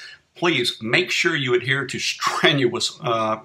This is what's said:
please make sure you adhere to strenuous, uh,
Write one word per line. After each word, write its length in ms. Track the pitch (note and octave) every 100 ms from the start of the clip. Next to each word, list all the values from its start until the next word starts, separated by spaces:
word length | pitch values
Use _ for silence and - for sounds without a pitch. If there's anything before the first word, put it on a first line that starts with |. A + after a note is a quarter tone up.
| - - _
please 440 | - F3 C3+ A#2 -
make 300 | A2+ D#3 F3+
sure 260 | - F3 D#3+
you 160 | C3
adhere 340 | B2 A#2+ C#3 C3+
to 120 | A2+
strenuous, 1000 | - - - - E3 C#3+ A#2 A2+ - -
uh, 380 | B2 A2+ A2 A2